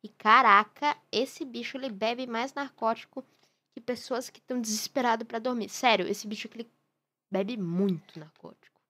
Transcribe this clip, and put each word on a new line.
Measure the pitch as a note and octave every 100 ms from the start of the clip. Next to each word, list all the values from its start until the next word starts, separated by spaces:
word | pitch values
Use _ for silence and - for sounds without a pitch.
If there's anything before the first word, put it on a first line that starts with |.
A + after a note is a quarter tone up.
E | G#3+
caraca, | _ - A3 A3+ G3+ G#3+ - D4 - _
esse | G#3 C4 - C#4
bicho, | A#3 A#3 C4+
ele | C4
bebe | F#3+ A3 A#3+ B3+
mais | A3+ C4
narcótico | C#4+ C#4 _ A3+ A3+ - - - _ _ _ _
que | -
pessoas | A#3 A#3+ - A#3+ -
que | -
tão | _ B3
desesperado | A3 G#3+ - - B3 A3+ A#3
pra | A3+
dormir. | A#3+ B3 G3
Sério, | - B3+ G#3 F3+
esse | G3+ G#3
bicho | G#3+ -
aqui, | A3+
ele | A#3 _ _ _ _ _ _
bebe | F#3+ G3 B3
muito | F3+ F3 G3 E3+ - -
narcótico. | D#3 _ - - _ _ _